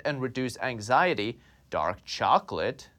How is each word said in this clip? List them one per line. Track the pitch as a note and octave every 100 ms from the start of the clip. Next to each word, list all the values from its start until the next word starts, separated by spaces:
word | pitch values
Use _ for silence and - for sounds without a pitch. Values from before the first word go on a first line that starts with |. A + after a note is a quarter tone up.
| D3
and | C#3
reduce | B2+ B2 B2+ -
anxiety, | B2+ A#2 G#2 C3 F3+ G#2 G#2+ A#2 - _ -
dark | E2+ D#2 F#2 -
chocolate | - G#2 F3 - E2+ G2 - -